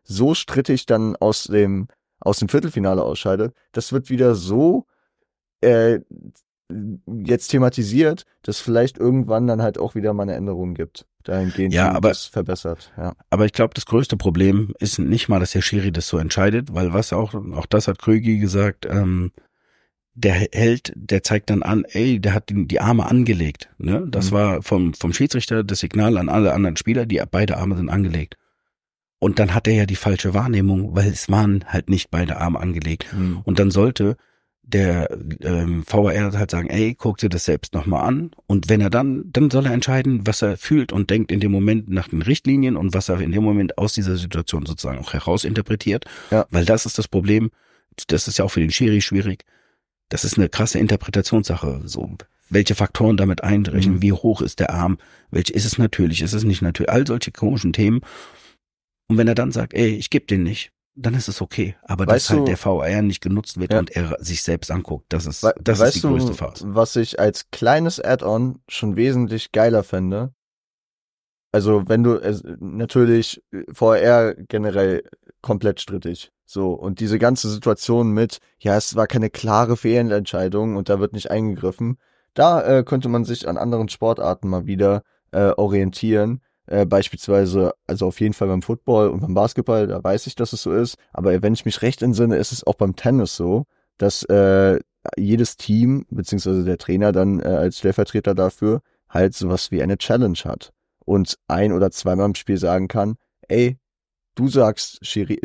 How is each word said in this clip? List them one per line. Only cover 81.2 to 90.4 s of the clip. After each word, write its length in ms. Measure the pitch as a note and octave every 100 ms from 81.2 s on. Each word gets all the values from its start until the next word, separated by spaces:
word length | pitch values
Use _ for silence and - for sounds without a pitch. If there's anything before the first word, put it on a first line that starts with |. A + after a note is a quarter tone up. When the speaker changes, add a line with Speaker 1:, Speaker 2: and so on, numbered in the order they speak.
| -
Speaker 1:
eingegriffen, 680 | G#2+ G#2+ F2 F#2 - A#2 B2+ _ _ _
da, 440 | - D#3+ E3+ F2 C3
äh, 40 |
könnte 240 | B2+ C3 A#2+
man 160 | A#2+
sich 220 | A2+ A#2+ -
an 100 | -
anderen 320 | A#2+ A#2 G#2+
Sportarten 600 | - A2+ A2+ - F#2 G2
mal 180 | F#2 -
wieder, 360 | G2 G2 G2+ - _ _
äh, 200 | F#2+ G2+ -
orientieren. 840 | G2+ G2 F#2+ - A2 G#2+ G#2+ C3 - _ -
Äh, 180 | G2+ F#2
beispielsweise, 840 | G2 - - - G2+ F#2+ F#2+ F#2 - -
also 200 | G2+ F#2
auf 140 | -
jeden 140 | G#2+
Fall 140 | - G2
beim 140 | F#2
Football 460 | - A#2 - A2 G#2
und 120 | F2+
beim 140 | F#2+
Basketball, 520 | F#2 A2 - B2 A2+ G2+
da 160 | F#2+
weiß 220 | - G#2+ -
ich, 100 |
dass 160 | -